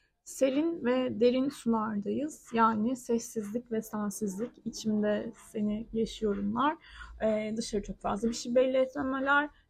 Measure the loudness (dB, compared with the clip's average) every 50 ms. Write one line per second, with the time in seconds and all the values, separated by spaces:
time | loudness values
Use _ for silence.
0 | _ _ _ _ _ -16 0 2 2 4 4 2 2 0 -2 0 0 0 2 2
1 | 0 0 2 4 4 4 4 4 0 0 -2 -2 0 0 2 2 0 -2 -2 -4
2 | -2 -2 -2 -2 -2 -4 -8 -12 -16 -4 2 4 4 4 4 2 0 0 -2 -2
3 | -2 -2 -2 -2 -2 -4 -6 -6 -6 -4 -6 -6 -6 -2 -4 -4 -4 -4 -6 -4
4 | -4 -4 -4 -4 -4 -4 -4 -4 -6 -8 -8 -10 _ -10 -10 -4 -2 0 0 2
5 | 2 2 2 0 -2 -6 -10 -14 -20 -10 -6 -2 -2 -2 -2 -4 -6 -4 -2 -2
6 | -2 -2 -2 -2 -2 -2 0 0 -2 -2 0 2 0 0 0 -2 -10 -20 -18 -18
7 | -18 -18 -8 -2 0 0 2 0 -2 -2 -4 -4 -4 -4 -4 -4 -4 -4 -10 -6
8 | -4 -4 -2 0 0 -2 -2 -2 -4 2 4 4 4 6 4 2 2 2 0 -4
9 | -4 -2 -2 -2 2 4 4 4 2 0 -6 _ _